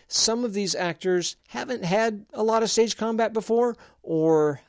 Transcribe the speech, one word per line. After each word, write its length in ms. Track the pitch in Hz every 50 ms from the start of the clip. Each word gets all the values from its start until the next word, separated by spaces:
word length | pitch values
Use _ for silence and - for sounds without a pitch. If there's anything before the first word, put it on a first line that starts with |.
| _
some 380 | - - - - 220 226 240 247
of 80 | 226 190
these 220 | 208 202 175 165
actors 600 | - 180 170 165 - - 185 180 175 160 - - _ _
haven't 360 | - - 240 262 262 247 220 185
had 420 | 165 196 220 226 233 214 202 - _ -
a 100 | - 214
lot 200 | 220 220 226 226
of 60 | -
stage 280 | - 220 226 214 -
combat 360 | - 214 226 226 220 226 - 220
before, 420 | 220 - - 226 233 247 240 214 - - - _ _ -
or 560 | - 165 160 160 165 160 156 151 151 143 - -